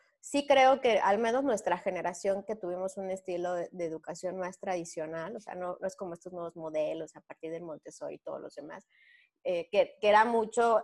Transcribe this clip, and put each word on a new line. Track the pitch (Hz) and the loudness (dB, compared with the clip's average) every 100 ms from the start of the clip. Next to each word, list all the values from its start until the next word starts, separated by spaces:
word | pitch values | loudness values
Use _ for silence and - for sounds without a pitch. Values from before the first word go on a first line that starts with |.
| _ _ | _ _
sí | - 277 285 | -4 -2 4
creo | 269 262 269 | 8 8 8
que | 262 208 | 6 4
al | 190 208 | 4 4
menos | 233 - | 2 2
nuestra | 277 214 - 170 | 2 0 0 -2
generación | - 180 170 180 196 196 202 | -2 -2 -4 -2 -2 -2 -4
que | 214 | -8
tuvimos | 180 180 190 196 | -6 -4 -6 -6
un | 190 | -6
estilo | 190 190 175 175 | -6 -6 -4 -2
de, | 180 170 | -4 -6
de | 185 | -6
educación | 170 160 - 170 185 185 | -6 -6 -10 -8 -8 -6
más | 180 190 | -6 -6
tradicional, | - 180 170 - 156 160 165 233 | -6 -6 -6 -8 -8 -8 -8 -10
o | |
sea, | - | -12
no, | 185 180 180 | -10 -8 -6
no | 190 | -8
es | - | -6
como | 190 | -12
estos | 170 180 | -10 -12
nuevos | 180 170 170 | -10 -10 -10
modelos | 160 156 151 160 151 156 | -8 -4 -2 -4 -8 -14
a | |
partir | _ 147 160 | _ -14 -10
del | 165 | -10
Montessori | 170 151 - - 147 | -10 -12 -14 -12 -12
y | 147 | -12
todos | - 139 | -12 -12
los | - | -12
demás, | - 147 165 _ _ _ _ _ _ | -14 -16 -16 _ _ _ _ _ _
eh, | 175 175 165 | -4 -4 0
que, | 202 190 - | 2 2 2
que | 208 | 6
era | 208 | 6
mucho | 226 233 220 240 233 220 | 6 2 0 2 4 4